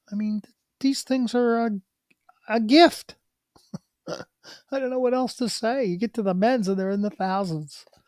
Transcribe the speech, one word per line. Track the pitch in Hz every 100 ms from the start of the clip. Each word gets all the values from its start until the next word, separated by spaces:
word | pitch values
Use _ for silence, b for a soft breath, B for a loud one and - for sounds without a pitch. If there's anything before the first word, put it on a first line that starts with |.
| _
I | 202
mean, | 214 214
th-, | - _ _ _
these | 269 269
things | - 262 240
are | 247 240 233 233
a, | 202 - _ _ _ _ _ -
a | 220
gift. | 214 294 339 - - - _ _ _ _
<laughs> | _ - _ _ -
I | - - _ - - _ 269
don't | 254
know | 254
what | 254
else | 254 254
to | - 233
say. | - 226 269
You | 214 175
get | 226
to | -
the | 196
men's | 180 220 254 190
and | 196
they're | 190
in | 202
the | 208
thousands. | 202 190 190 190 160 151 - - b